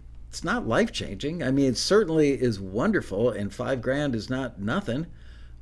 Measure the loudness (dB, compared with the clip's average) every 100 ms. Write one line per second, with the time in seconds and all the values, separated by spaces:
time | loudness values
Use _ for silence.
0 | -16 -16 -12 -8 -2 -2 2 2 2 0
1 | -6 -4 -4 -2 0 4 4 2 4 4
2 | 6 4 4 4 2 0 -2 0 2 2
3 | 0 2 2 2 -6 -4 -2 -2 0 0
4 | 0 -2 -2 -4 -4 -4 -2 -2 0 -4
5 | -4 -10 -16 -16 -16 -12